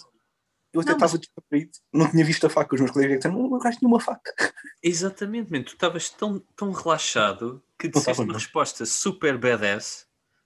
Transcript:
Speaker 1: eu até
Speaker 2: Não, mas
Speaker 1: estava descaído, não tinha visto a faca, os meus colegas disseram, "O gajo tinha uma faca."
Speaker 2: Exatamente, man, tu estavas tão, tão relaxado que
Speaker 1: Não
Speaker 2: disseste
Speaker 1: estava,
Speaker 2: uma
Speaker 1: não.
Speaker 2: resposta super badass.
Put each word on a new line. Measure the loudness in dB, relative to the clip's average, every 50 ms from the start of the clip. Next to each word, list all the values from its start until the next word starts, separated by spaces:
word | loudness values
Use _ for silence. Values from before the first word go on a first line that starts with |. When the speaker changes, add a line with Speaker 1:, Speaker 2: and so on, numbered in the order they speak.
| -6 _ _ _ _ _ _ _ _ _ _ _ _ _ -4
Speaker 1:
eu | -2 0
até | 2 4
Speaker 2:
Não, | 4
mas | 4 4 2
Speaker 1:
estava | 0
descaído, | -4 -10 _ -20 -6 _ -2 -2 -2 -2 -8 -20 _ _ 2
não | 2 4 6
tinha | 6 4 4
visto | 4 2 2 2
a | 2
faca, | 4 2 2 2 2
os | 2
meus | 2 2 2
colegas | 2 2 2 2
disseram, | 0 0 0 0 -2
"O | -2 -2 -2 0
gajo | 0 -2 0 2
tinha | 4 4
uma | 4 2
faca." | 0 -4 -8 -8 -10 -12 -4 -2 -2 -2 -4 -8 -16 -20 -16 _ -2
Speaker 2:
Exatamente, | -2 -2 0 -2 -4 -6 -6 -8 -6 -6 -6 -6 -6
man, | -6 -6 -6
tu | -8 -4
estavas | -2 -2 -2 -2 -2 -6 -8
tão, | -6 -6 -4 -4 -4 -6 -8 _ _
tão | -8 -6 -6
relaxado | -6 -2 0 0 0 0 0 -2 0 2 2 2 0 -2 -6 -8 -8 -10 -16 _ _ -10
que | -8
Speaker 1:
Não | -4 -2
Speaker 2:
disseste | 0 0 0
Speaker 1:
estava, | 0 -2 -2
Speaker 2:
uma | -4 -4
Speaker 1:
não. | -6
Speaker 2:
resposta | -8 -4 -2 0 0 0 -2 -6 -6
super | -4 -4 -2 -2 -4 -4 -2 0 -2 0 2
badass. | 2 2 2 2 2 0 -2 -2 -4 -8 -12 -14 -16 _ _ _ _ _ _ _ _